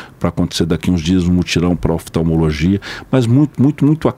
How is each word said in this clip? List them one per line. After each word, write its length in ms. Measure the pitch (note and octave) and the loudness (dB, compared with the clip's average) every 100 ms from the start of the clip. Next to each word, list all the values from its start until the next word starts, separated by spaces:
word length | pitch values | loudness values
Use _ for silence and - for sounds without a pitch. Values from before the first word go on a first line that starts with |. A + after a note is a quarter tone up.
| - - | -20 -6
pra 100 | E2+ | -4
acontecer 380 | - E2+ - E2+ | -2 -4 -2 -2
daqui 240 | E2 - | -2 0
uns 100 | F2+ | -2
dias 240 | D#2+ F#2 | 0 0
um 80 | F2 | 2
mutirão 420 | F2+ E2+ E2+ F2+ | 0 0 0 0
pra 200 | F2 E2 | 0 -2
oftalmologia, 840 | E2 - - E2 D#2+ D#2+ D2+ E2+ G2 - - - | -4 -4 -4 0 2 0 0 0 0 -4 -14 -4
mas 160 | C3 A#2 | 0 2
muito, 360 | B2+ D3 - | 2 2 2
muito, 240 | C3 D3 C#3 | 0 2 2
muito 220 | D#3 B2 | 2 0